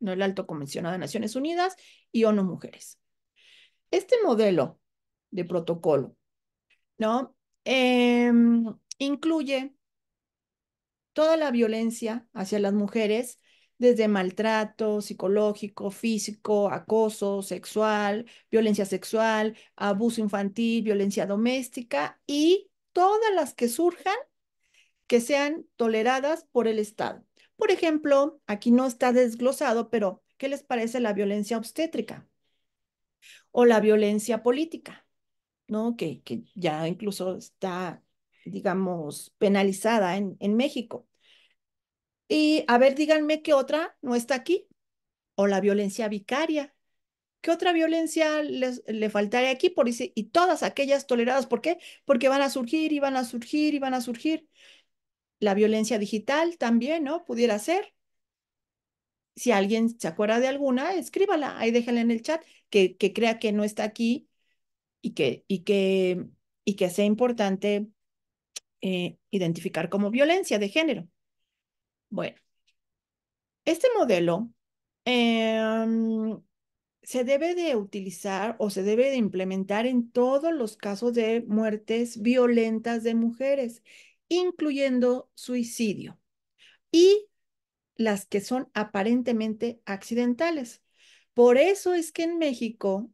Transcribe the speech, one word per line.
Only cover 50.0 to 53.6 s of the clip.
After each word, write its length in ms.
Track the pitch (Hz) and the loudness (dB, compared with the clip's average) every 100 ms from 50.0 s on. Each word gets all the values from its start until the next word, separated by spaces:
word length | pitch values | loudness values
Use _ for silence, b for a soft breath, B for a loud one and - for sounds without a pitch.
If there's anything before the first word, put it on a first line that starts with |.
| 254 | -6
y 100 | - | -6
todas 380 | 220 339 359 302 | -2 2 2 2
aquellas 440 | 202 - 277 277 - | -2 -2 0 0 0
toleradas. 400 | 240 233 269 254 | 0 2 0 -2
¿Por 140 | 226 | -2
qué? 180 | 311 339 B B - | -2 -4 B B 0
Porque 220 | 269 262 | 2 4
van 140 | 269 | 2
a 80 | 277 | 0
surgir, 420 | 269 233 320 311 | -2 -2 -2 0
y 80 | 294 | 0
van 160 | 277 262 | 0 -2
a 80 | |
surgir, 500 | 247 240 - 302 | -4 -8 -4 -2